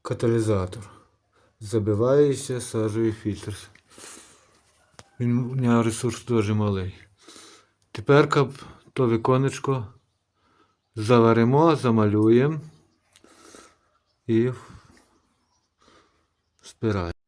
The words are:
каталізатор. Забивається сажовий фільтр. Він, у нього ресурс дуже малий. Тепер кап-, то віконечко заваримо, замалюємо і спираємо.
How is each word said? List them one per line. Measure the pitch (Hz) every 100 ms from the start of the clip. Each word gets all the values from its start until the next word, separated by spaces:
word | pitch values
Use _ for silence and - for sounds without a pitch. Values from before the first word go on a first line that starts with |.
каталізатор. | - 123 120 117 110 101 92 110 - - _ _ _ _ _ _
Забивається | 104 113 101 104 120 143 143 131 - 123
сажовий | - 113 110 107 113
фільтр. | 107 107 98 - 101 - _ _ - - - - _ _ _ _ _ _ - _ _
Він, | 120 120
у | 123 131
нього | 120 117
ресурс | 113 110 123 110 -
дуже | 117 104
малий. | 107 104 98 90 - - _ - - - - _ _ _
Тепер | - 104 143 147
кап-, | 151 127 - - - _
то | - 123
віконечко | 113 117 127 135 - - 135 101 _ _ _ _ _ _ _ _ _ _ 113
заваримо, | 107 123 113 113 117 139 165 143
замалюємо | 120 113 104 104 110 120 143 156 156 _ _ _ _ _ _ _ - - - _ _ _ _ _ -
і | 113 123 123 - - _ _ _ _ _ _ _ _ _ _ _ _ _ _ _ _ _ _
спираємо. | - _ 110 101 87 -